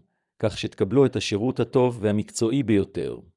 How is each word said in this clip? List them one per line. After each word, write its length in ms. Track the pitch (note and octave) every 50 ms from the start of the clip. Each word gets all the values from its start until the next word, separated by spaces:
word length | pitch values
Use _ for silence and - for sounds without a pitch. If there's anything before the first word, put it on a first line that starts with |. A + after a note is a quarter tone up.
| - _ _ _ _ _ _ -
כך 180 | - A2 -
שתקבלו 480 | - - - - - G#2 F#2+ A2+ C#3+ C3+
את 100 | B2 -
השירות 440 | G#2 - - G#2+ G2+ A2+ B2+ B2 -
הטוב 380 | B2 - - C3 B2 B2+ A#2+ A2+
והמקצועי 640 | G2 G#2+ G#2 G#2 G2+ - - - A#2+ A2+ B2+ C#3+ A#2+
ביותר. 560 | G#2 A2 G2 G2 - - - C2+ B1+ A#1+ A#1 - _ _